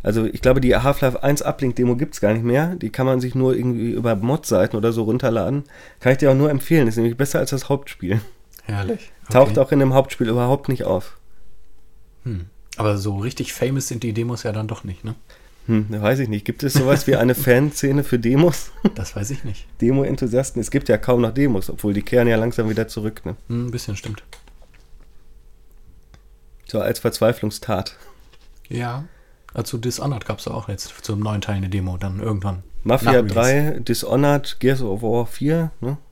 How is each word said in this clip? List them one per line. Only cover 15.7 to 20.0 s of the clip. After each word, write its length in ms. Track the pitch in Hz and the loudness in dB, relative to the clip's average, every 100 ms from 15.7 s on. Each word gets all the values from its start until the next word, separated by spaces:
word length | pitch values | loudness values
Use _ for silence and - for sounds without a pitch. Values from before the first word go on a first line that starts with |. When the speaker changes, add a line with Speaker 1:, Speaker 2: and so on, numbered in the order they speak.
| 110 107 | 0 0
Speaker 1:
weiß 280 | 107 104 135 | -2 0 2
ich 80 | 120 | 0
nicht. 160 | 104 | -4
Gibt 200 | 113 - | -4 -4
es 80 | 143 | 0
sowas 340 | 139 131 139 - | 2 4 2 4
wie 80 | |
eine 200 | 123 120 | 2 4
Speaker 2:
<laughs> 20 | 127 | 2
Speaker 1:
Fanszene 680 | 143 123 147 - 139 139 | 4 4 4 0 0 2
für 160 | - 123 | 2 0
Demos? 540 | 113 135 170 135 - - 208 - | 4 4 4 2 -8 -2 -2 -2
Speaker 2:
Das 180 | 95 | -8
weiß 160 | - 104 | -6 -6
ich 140 | 139 | -6
nicht. 220 | - 98 - - | -6 -8 -10 -2
Speaker 1:
Demo-Enthusiasten? 800 | 117 135 | 0 2